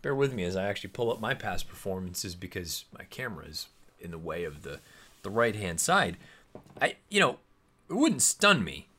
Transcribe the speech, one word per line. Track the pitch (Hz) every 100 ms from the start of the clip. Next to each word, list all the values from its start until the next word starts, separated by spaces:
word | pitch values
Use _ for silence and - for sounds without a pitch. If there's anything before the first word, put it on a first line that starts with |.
bear | 147
with | 139 139
me | 123
as | 87
I | 92 101
actually | 101 95
pull | - 117
up | 110
my | 110
past | 131 107 90 -
performances | - 98 92 92 90 101 87
because | 90 95 85 - - -
my |
camera | - - 127 82 69
is | 76 - _ - _
in | 87
the | 82
way | 82 82
of | 82 73
the, | 69 73 - - - -
the | 98
right-hand | 107 117 104 95 82
side. | - 190 131 - - - _ - - -
I, | 247 - _
you | 202
know, | 151 - _ _ _ _ _
it |
wouldn't | 202 302 143
stun | - - 202 170
me | 82 67 -